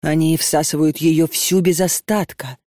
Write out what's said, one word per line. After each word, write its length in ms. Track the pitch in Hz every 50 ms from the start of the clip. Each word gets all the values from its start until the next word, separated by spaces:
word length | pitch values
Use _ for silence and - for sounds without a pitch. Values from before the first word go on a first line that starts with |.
Они 340 | - 156 151 160 160 160 165 156
всасывают 600 | - - - 151 156 - - 147 156 156 147 -
её 300 | 151 165 160 156 165 156
всю 340 | - - - - 180 190
без 180 | 175 180 180 156
остатка 800 | 185 175 - - - - 214 214 185 - - _ - 131 127 - _